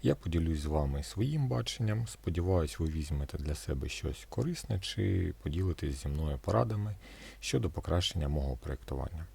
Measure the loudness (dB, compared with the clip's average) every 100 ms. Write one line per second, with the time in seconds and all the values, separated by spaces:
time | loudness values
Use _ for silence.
0 | 4 2 2 2 4 2 2 2 2 0
1 | -4 0 0 2 2 0 -2 0 0 2
2 | -2 -4 -2 2 4 4 4 2 0 0
3 | 0 -2 -2 -2 -2 -2 -2 -2 -2 -4
4 | -4 -6 -6 -2 -2 -2 -2 -2 -2 0
5 | 2 2 0 -2 -2 0 0 0 -2 -2
6 | -2 0 0 -2 2 2 2 0 -2 -4
7 | -10 -16 -16 -10 -2 0 0 -2 2 2
8 | 2 0 0 2 0 -2 -4 -6 -4 -4
9 | -4 -6 -10